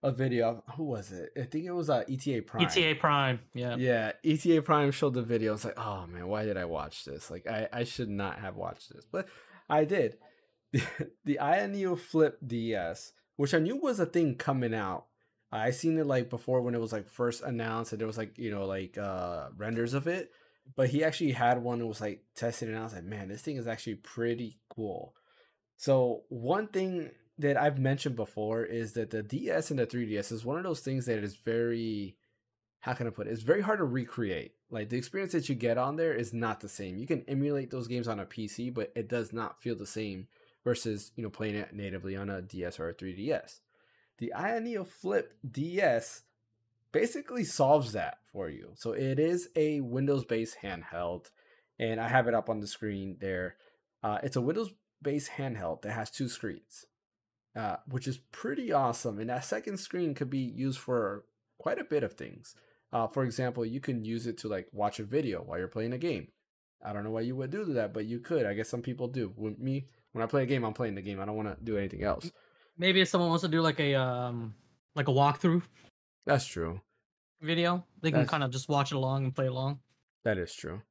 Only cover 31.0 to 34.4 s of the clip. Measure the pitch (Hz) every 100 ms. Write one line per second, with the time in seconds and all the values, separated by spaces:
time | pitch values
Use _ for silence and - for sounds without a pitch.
31 | 123 110 101 98 - 113 117 117 113 107
32 | 98 - _ _ _ _ _ _ - 123
33 | 117 - 104 113 113 185 196 214 151 127
34 | 120 - 107 85